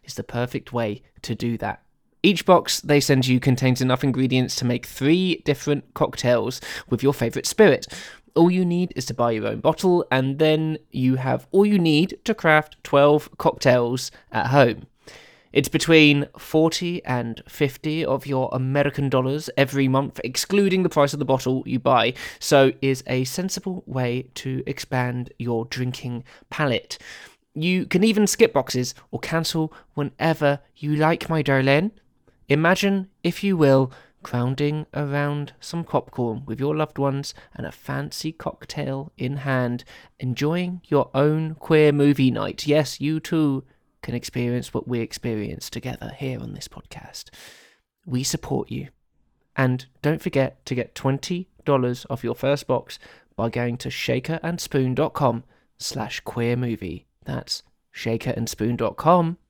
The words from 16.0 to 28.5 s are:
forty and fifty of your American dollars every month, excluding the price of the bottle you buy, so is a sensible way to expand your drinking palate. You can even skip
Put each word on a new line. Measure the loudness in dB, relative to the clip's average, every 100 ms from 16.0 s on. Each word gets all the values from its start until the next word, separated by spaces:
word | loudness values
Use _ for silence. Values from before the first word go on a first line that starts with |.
| 8 6 0 -10
forty | -2 2 2 0 -4 -6
and | -4 -4 -4 -8 -10
fifty | -2 -2 -2 -6 -4
of | -2 -4
your | -2 -4 -2
American | -2 -2 0 0 0 0
dollars | 0 0 -4 -4 -2
every | 0 2 2
month, | 2 0 -6
excluding | -8 -6 0 2 4 2
the | 2
price | 2 2
of | 0
the |
bottle | 0 0 0 -2 -2
you | -2
buy, | 2 4 2 -2 -12 -10
so | 2 6 6 4
is | -2 -2 -2
a | -2
sensible | -2 -4 -6 -6 -8 -10
way | -8 -4 -2 -4 -6 -10
to | -8 -6
expand | -6 -8 -4 -2 -2 -4 -8 -8
your | -4 -4
drinking | -4 -6 -6 -6 -8 -10 -14 -20 -12
palate. | -4 -2 -2 -4 -16 -16 -20 -20 _ _
You | -4 0 0 0
can | 2
even | 4 4 2
skip | 4 2